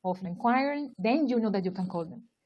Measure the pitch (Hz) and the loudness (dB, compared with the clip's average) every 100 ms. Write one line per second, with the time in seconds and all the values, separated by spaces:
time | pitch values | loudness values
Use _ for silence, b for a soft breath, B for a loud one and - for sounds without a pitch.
0 | 185 185 185 175 240 247 277 294 277 - | -2 -4 -6 -2 2 2 0 -2 -6 -2
1 | 208 285 269 240 220 196 185 185 180 175 | 2 4 4 2 2 0 -2 -4 -4 -4
2 | 170 - - _ | -6 -12 -18 _